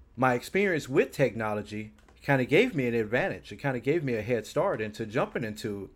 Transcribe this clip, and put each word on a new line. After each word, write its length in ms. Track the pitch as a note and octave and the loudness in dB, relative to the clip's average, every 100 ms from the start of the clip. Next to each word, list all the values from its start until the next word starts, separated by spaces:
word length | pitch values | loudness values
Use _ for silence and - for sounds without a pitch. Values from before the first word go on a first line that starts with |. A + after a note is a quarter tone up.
| - - | -14 0
my 180 | B2+ | 2
experience 540 | B2 - F#3+ G3+ E3 A#2+ | 2 0 0 2 0 0
with 220 | C#3+ C4 | 2 2
technology 800 | - C3 G#2+ A2 G#2 G#2 G#2+ A2 - - - | 2 0 2 -2 -2 -4 -8 -10 -14 -20 -10
kinda 220 | - C3+ | 0 2
gave 300 | B2 D3 B3+ | 4 4 4
me 120 | F3 B2 | 2 0
an 80 | |
advantage. 580 | A#2 G#2+ B2 F#3 G2 - | 2 2 0 0 -4 -10
It 40 | G#2 | -6
kinda 240 | C#3+ B2 | -4 -2
gave 220 | A2+ E3 | 0 0
me 120 | C#3+ | 0
a 80 | A#2 | -2
head 240 | G#2 A#2+ G#2 | 0 -2 0
start 340 | - F#3+ C#3+ | 0 0 0
into 260 | G#2+ G#2+ A2+ | -4 -6 -4
jumping 380 | A2+ G#3 - | -2 -2 -2
into, 460 | A2+ G#2+ A2 G2+ F#2+ | -6 -6 -6 -6 -10